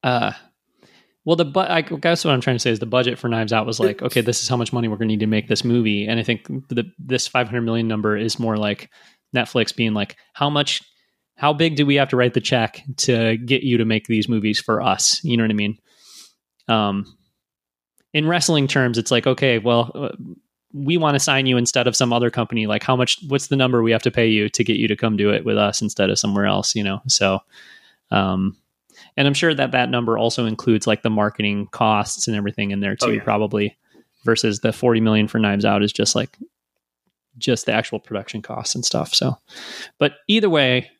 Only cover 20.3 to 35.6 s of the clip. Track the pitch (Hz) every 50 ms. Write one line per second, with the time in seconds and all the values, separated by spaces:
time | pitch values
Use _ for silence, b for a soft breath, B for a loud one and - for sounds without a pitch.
20.3 | 87 _ _ _ _ _ _ _ - 143 139 135 170 175 160 151 143 135 - -
21.3 | 139 135 135 131 127 123 120 - - 127 120 123 113 - 135 120 120 120 120 117
22.3 | - - 117 - - 113 110 104 107 104 - - 131 123 127 - - - - 147
23.3 | 135 139 - - 139 139 131 127 127 120 113 113 113 110 - 127 - - 117 113
24.3 | 110 107 104 110 - - 117 101 110 104 117 110 104 - - 113 110 101 101 104
25.3 | 101 - 78 110 107 104 104 104 101 - 110 104 - - 98 98 98 - - 107
26.3 | 101 101 101 101 98 95 95 - - 113 104 98 98 98 _ 127 - - 101 98
27.3 | 95 95 _ B B B B B B B B B B B B _ 113 101 98 95
28.3 | 95 95 92 98 95 _ _ _ _ _ _ _ B B B B B - 139 139
29.3 | 139 139 - 165 156 139 139 123 117 127 123 123 123 120 120 117 113 107 110 117
30.3 | - - 120 113 110 - - - 113 107 - - 107 - _ 117 110 107 104 107
31.3 | - - 107 104 101 101 101 - - - 120 110 110 104 101 - - - - -
32.3 | 110 104 101 101 - - 101 101 101 98 101 101 101 - - 117 107 104 - -
33.3 | 107 104 107 104 107 107 104 104 - _ b b b b b b b _ _ -
34.3 | 117 - - 117 104 104 - 110 110 - - 123 117 113 113 110 107 107 104 107
35.3 | - 113 107 101 101 101